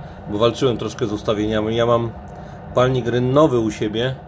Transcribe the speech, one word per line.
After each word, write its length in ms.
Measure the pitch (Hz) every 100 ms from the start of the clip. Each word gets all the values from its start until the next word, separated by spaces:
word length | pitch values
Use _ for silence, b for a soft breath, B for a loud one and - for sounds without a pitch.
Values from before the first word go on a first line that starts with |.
| B B -
bo 80 | 104
walczyłem 400 | 117 107 135 107
troszkę 300 | 110 - 110
z 60 |
ustawieniami. 640 | 104 - 104 107 107 107 117
Ja 100 | 117
mam 260 | 117 117 - - B B B - 123
palnik 320 | 127 127 113
rynnowy 520 | 120 127 139 156 123
u 120 | 110
siebie 440 | 101 110 110 127 131